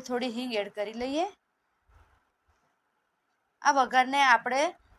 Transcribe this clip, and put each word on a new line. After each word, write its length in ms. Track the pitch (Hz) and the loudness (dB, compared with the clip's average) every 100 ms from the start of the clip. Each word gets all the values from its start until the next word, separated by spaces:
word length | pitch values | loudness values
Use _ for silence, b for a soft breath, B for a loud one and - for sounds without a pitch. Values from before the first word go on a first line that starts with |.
| 254 | -6
થોડી 260 | 247 254 226 | -6 -6 -6
હિંગ 140 | 254 220 | -6 -6
એડ 80 | 196 - | -6 -8
કરી 200 | 208 226 | -10 -8
લઈએ. 220 | 254 294 392 - _ _ _ _ _ _ _ _ _ _ _ _ _ _ _ _ _ _ _ _ _ _ | -6 -4 -6 -8 _ _ _ _ _ _ _ _ _ _ _ _ _ _ _ _ _ _ _ _ _ _
આ 160 | - 277 | 2 2
વઘારને 420 | 254 254 254 277 269 | 2 2 2 2 4
આપણે 360 | 226 247 262 330 - _ | 4 2 0 0 -4 _